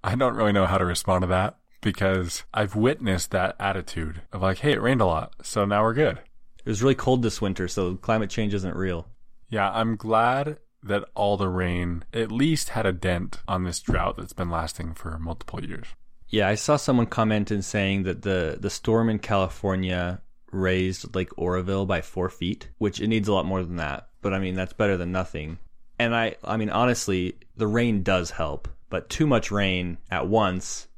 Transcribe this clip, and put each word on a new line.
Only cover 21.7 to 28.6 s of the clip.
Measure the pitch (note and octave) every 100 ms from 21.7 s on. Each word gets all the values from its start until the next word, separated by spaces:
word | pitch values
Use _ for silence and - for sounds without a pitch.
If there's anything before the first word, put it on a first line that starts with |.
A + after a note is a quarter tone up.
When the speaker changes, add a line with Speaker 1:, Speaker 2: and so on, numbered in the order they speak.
| F#2+ G2
Speaker 2:
by | F2+
four | - - F2+
feet, | - F2 A2+ - -
which | G#2 -
it | G#2+
needs | A2+ G#2
a |
lot | G2 E2+
more | F#2+
than | F2 F2
that. | D#2 C#2 - -
But, | G2+
I | F#2+
mean, | F#2+ F#2
that's | F#2
better | - G#2+ F#2+
than | F2
nothing. | F#2 F2+ E2 D2+ F2 - - - -
And | A#2 A#2
I, | A2+ -
I | - A2
mean, | G#2+
honestly, | G2+ B2 A#2+ - F#2 F2+ - - -
the | A2
rain | A2 A#2+ G#2+
does | F#2 F#2 E2+
help, | - D#2 C#2+